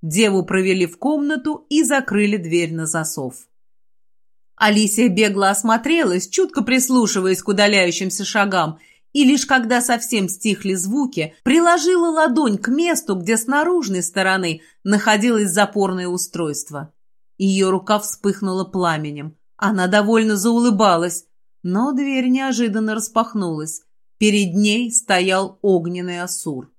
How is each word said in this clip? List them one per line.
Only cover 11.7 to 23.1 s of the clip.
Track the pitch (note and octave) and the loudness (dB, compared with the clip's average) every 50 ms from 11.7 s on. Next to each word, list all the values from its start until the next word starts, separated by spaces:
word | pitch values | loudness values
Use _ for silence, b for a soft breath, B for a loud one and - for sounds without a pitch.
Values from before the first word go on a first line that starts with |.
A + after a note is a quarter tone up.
| E4+ F4+ C#4+ E4+ F#4 F4+ E4+ E4+ | 4 4 4 2 2 2 2 2
ладонь | D#4+ D#4+ D#4 D#4 B3 C4 D4+ B3 G3+ G3 | 2 2 2 2 2 2 2 2 0 -2
к | - A#3 | -2 -2
месту, | B3 C#4+ E4+ F4 E4 D#4+ - - G3+ | 0 0 0 0 0 -2 -2 -4 -4
где | F#3+ F3 F3 A3+ | -4 0 0 -2
с | A3 A3+ | -2 0
наружной | A#3 C4+ D4 D4+ E4+ F4+ F4 C#4+ G3+ F#3+ F3+ E3+ | -2 -2 0 0 0 0 0 0 -2 -2 -4 -4
стороны | - - G3 F#3+ F#3+ F#3+ F#3+ F#3 E3+ D#3+ D#3+ b b b b _ | -4 -4 -2 0 0 0 0 0 -2 -4 -6 b b b b _
находилось | G3 G#3 G#3 G3+ A3+ G#3+ G#3+ G3+ B3 A#3 A3 G#3 G3 | 0 0 2 2 2 2 2 4 2 2 2 2 0
запорное | E3 G3 G#3 G3 G#3 G#3+ G3 F#3+ F#3 F#3 F3+ F3+ | 2 0 0 0 2 0 0 0 0 -4 -4 -4
устройство. | F3 F3+ - - _ F3 E3+ D#3 D3 - - - D3+ C#3+ D3+ D#3 _ _ _ _ _ _ _ _ _ _ | -4 -4 -6 -6 _ -6 -4 -4 -4 -8 -10 -10 -12 -12 -12 -12 _ _ _ _ _ _ _ _ _ _
Её | F#3+ G3 F#3+ F#3+ G3 F#3+ | 0 0 2 2 2 2
рука | F#3+ F#3+ F#3 - G#3+ G#3 | 2 0 0 0 -2 -2
вспыхнула | G#3 - - - - G3+ F#3+ G3 - F#3+ F#3 F#3 F#3+ | -2 -6 -12 -4 -2 -2 -2 -2 -4 -4 -4 -4 -6
пламенем. | F#3 F#3+ F#3+ F3+ E3+ D#3+ D#3 D3+ D3+ D3 D3 C#3+ D#3+ D#3+ _ _ _ _ | -4 -4 -2 0 0 0 -2 -4 -8 -8 -10 -12 -12 -14 _ _ _ _
Она | _ - G3+ A3+ F#3+ F3+ | _ -2 0 0 2 0
довольно | F#3 F#3 G#3 G#3 G#3 A3+ A3+ A3 A3 G#3 | 2 2 2 2 4 4 4 4 2 0
заулыбалась, | G3 F3+ A#3 A#3 A#3 A#3 B3 A3 F#3+ A3 G#3 F3+ E3+ E3+ F3+ F3 - - _ _ _ _ _ _ _ _ | 0 2 2 2 4 4 2 4 4 4 4 4 4 2 -2 -4 -6 -12 _ _ _ _ _ _ _ _
но | F3+ F3+ G3 A#3 C#4 C#4+ | -4 -2 0 0 0 0
дверь | B3+ C#4 C#4 C#4 C4 B3+ B3+ | -2 -2 -2 -2 0 0 0
неожиданно | B3+ C4 C4+ C4+ C4 G#3+ A#3+ A3+ G3 A3 A3 G#3+ G#3+ | 0 0 0 -2 -2 0 0 -2 0 -2 -2 -2 -4
распахнулась. | A3+ A3 - | -4 -6 -4